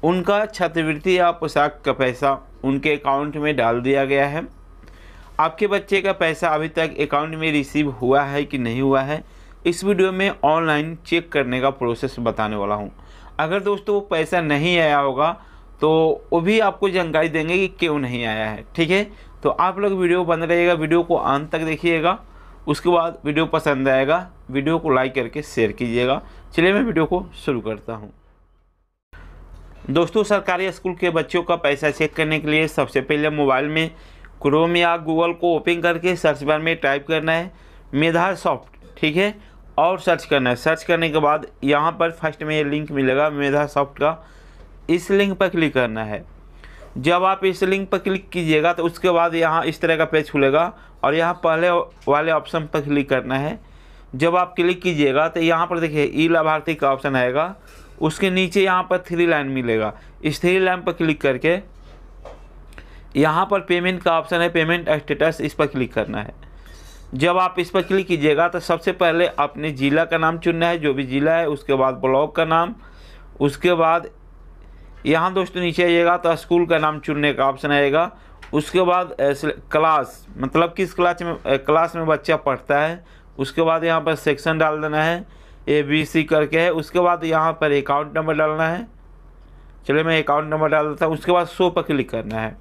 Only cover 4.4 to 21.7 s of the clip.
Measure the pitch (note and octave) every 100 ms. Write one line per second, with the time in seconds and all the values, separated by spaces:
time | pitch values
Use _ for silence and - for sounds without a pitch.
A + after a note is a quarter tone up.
4.4 | C4 - - - - - - - - -
5.4 | D#3+ A3 G#3 G3 G3 G3 F#3+ F#3 E3 D3+
6.4 | E3+ D#3 D#3+ E3+ D#3+ - D3 C#3+ D#3 D#3+
7.4 | D#3+ D3 C#3 D3+ D3 A#2 B2 C3+ C#3 C#3+
8.4 | C#3+ C#3 A#2+ A#2+ C3+ C3+ C3+ D#3 - -
9.4 | - - - E3+ F#3+ G3 F#3+ F#3 G3 -
10.4 | C#3+ D#3+ E3 D3 D#3 E3 - E3+ E3 D3
11.4 | B2 B2+ C3+ C3+ A#2+ A#2 C3 - A#2 G#2
12.4 | G#2+ G#2+ G2+ G#2 G2+ - - - - -
13.4 | D#3+ F#3+ G3 G3 G3+ G3+ G3+ E3 D#3 F3+
14.4 | D#3+ C#3+ E3 F3 D#3+ C#3+ C#3 B2+ D3+ F3
15.4 | - - - - D#3 D#3+ D#3+ - - E3+
16.4 | E3 A3 G#3 G3 G3+ F#3 E3+ D#3 E3 D#3
17.4 | D#3 F3+ F#3+ - E3+ D3 B2+ B2 A#2 A2
18.4 | A2 G#2+ - - D#3+ F#3+ G#3 - - -
19.4 | A3 - F3+ F#3 G3+ F#3+ F3+ F3 E3+ E3
20.4 | E3 F3 F3 F3 D#3 E3+ E3+ E3+ - C#3
21.4 | D#3 E3 D#3+